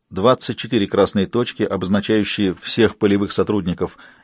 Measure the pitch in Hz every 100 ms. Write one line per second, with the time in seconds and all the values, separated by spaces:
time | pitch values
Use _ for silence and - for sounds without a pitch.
0 | _ 92 117 123 - - 107 117 98 101
1 | 92 104 90 117 113 - 104 95 92 101
2 | 104 107 98 - 95 82 - - 104 -
3 | 104 101 98 - 92 104 87 82 87 -
4 | - _